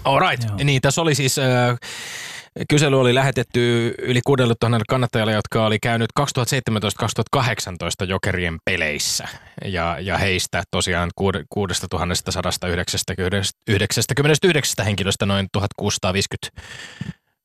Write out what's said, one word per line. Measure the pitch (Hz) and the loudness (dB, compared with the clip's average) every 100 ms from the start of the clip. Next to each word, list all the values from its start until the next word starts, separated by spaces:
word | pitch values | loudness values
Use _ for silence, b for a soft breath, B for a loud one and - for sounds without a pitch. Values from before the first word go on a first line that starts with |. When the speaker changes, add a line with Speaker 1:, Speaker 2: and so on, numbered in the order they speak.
Speaker 1:
All | - - | 0 2
right. | 180 123 | 2 0
Speaker 2:
Joo. | 113 101 | -2 0
Speaker 1:
Niin, | 143 135 | 2 2
tässä | 143 170 | 2 2
oli | 165 | 2
siis, | 143 135 - | 2 0 2
ö, | 131 123 123 123 B B B B B B B - 160 | 2 4 2 0 B B B B B B B -8 0
kysely | 147 151 135 | 2 4 6
oli | 123 | 6
lähetetty | 127 135 131 120 120 120 120 117 - | 4 4 2 0 0 2 2 0 -2
yli | - 123 | 0 2
kuudelle | 135 135 123 113 | 4 4 4 2
tuhannelle | 117 117 110 | 2 2 0
kannattajalle, | 131 120 117 110 | 0 0 0 2
jotka | 107 - 113 110 | 0 0 2 2
oli | 107 | 2
käynyt | 123 117 113 | 2 0 0
kaksituhatta | - 139 - 117 | 0 0 0 0
seitsemäntoista | 135 117 107 101 - | 0 0 0 -2 -2
kaksituhatta | 110 - 110 | -2 -2 0
kahdeksantoista | 143 123 107 - 85 85 - | 0 0 -2 -6 -6 -6 -4
Jokerien | 90 95 101 90 87 82 | -2 -2 -2 -2 -2 -4
peleissä. | - 90 78 73 - - - B B - | -2 -2 -2 -2 -4 -4 -8 B B -12
Ja, | 101 90 85 78 | -6 -2 -2 -2
ja | 95 82 | -2 0
heistä | 98 90 - 87 - | 0 0 -2 -4 -2
tosiaan | 90 95 87 87 - | -2 0 0 -2 0
kuude-, | 98 87 73 | 0 0 -4
kuudestatuhannesta | 101 95 85 90 87 87 87 - | -4 -4 -4 -6 -4 -2 -2 -2
sadasta | 90 87 - 90 87 85 - - 95 90 101 98 - - | -4 -2 -4 -2 -2 -2 -4 -4 -4 -2 0 -2 -4 -2
yhdeksästäkymmenestäyhdeksästä | 98 104 - - 135 147 156 190 151 - - | 0 0 -2 0 2 2 4 4 2 0 -2
henkilöstä | 101 101 95 - 101 | -2 0 -2 0 0
noin | 98 95 | 0 0
tuhatkuusisataaviisikymmentä, | 101 101 - 101 - 92 95 - 95 - B B B B B B B B _ | -2 -2 -2 -4 -2 0 0 -2 -6 -12 B B B B B B B B _